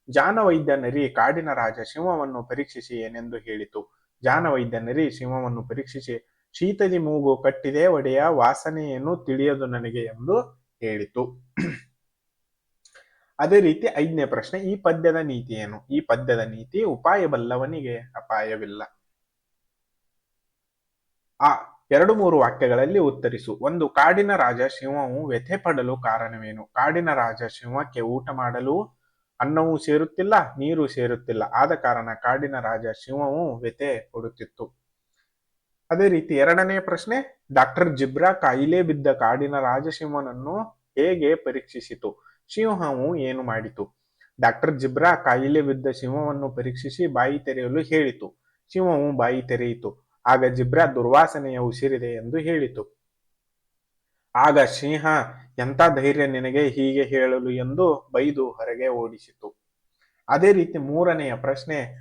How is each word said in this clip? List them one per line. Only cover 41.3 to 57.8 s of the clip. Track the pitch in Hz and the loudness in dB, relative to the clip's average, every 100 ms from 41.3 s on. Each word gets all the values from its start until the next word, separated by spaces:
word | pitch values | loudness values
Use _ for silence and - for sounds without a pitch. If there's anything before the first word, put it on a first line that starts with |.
ಪರೀಕ್ಷಿಸಿತು? | 160 139 127 - 123 - 117 104 - _ _ - | 2 -2 -8 -8 -16 -16 -10 -10 -10 _ _ -12
ಸಿಂಹವು | - 220 190 160 131 139 170 | -4 -2 0 -2 -2 -2 -2
ಏನು | 131 131 | -4 -6
ಮಾಡಿತು? | 123 110 107 - 98 _ _ _ _ - | -6 -6 -6 -10 -12 _ _ _ _ 0
ಡಾಕ್ಟರ್ | 196 185 - 139 | 0 2 -2 -2
ಜಿಬ್ರಾ | 131 127 170 | -2 2 4
ಕಾಯಿಲೆ | 165 135 127 135 151 | 4 2 2 2 2
ಬಿದ್ದ | 143 131 135 | 0 -2 -4
ಸಿಂಹವನ್ನು | 127 127 139 147 139 139 | -4 -6 -4 -4 -4 -6
ಪರೀಕ್ಷಿಸಿ | 123 123 123 135 - 170 | -6 -8 -8 -10 -4 -2
ಬಾಯಿ | 127 127 143 | 2 0 0
ತೆರೆಯಲು | 139 131 123 147 | -4 -6 -2 -2
ಹೇಳಿತು. | 156 156 139 123 95 - _ _ _ | 0 2 0 -2 -10 -16 _ _ _
ಸಿಂಹವು | 185 185 151 147 143 | -2 0 2 0 0
ಬಾಯಿ | 120 127 | 0 0
ತೆರೆಯಿತು. | 127 120 120 117 104 - _ _ 123 | -2 -4 -4 -6 -10 -12 _ _ 4
ಆಗ | 131 | 4
ಜಿಬ್ರಾ | 127 123 123 147 160 | 4 2 0 4 4
ದುರ್ವಾಸನೆಯ | 131 120 139 160 156 139 127 | 2 4 6 6 2 -6 -4
ಉಸಿರಿದೆ | 123 123 139 131 120 | -4 -2 -2 -2 -4
ಎಂದು | 117 117 160 | -8 -6 -4
ಹೇಳಿತು. | 156 165 131 123 104 _ _ _ _ _ _ _ _ _ _ _ _ _ _ | -2 -2 -2 -6 -14 _ _ _ _ _ _ _ _ _ _ _ _ _ _
ಆಗ | 120 143 147 | 2 6 6
ಸಿಂಹ | 131 - 143 151 156 156 123 - - - | 4 2 -4 -2 2 0 0 -8 -14 -6
"ಎಂಥ | 127 139 170 | -2 4 4
ಧೈರ್ಯ | 139 139 143 139 | 4 2 2 2
ನಿನಗೆ | 131 127 135 143 | 0 -2 2 0
ಹೀಗೆ | 123 135 135 | 2 0 2
ಹೇಳಲು" | 127 135 127 127 127 | 0 2 2 0 -2
ಎಂದು | 127 127 147 | -4 -4 2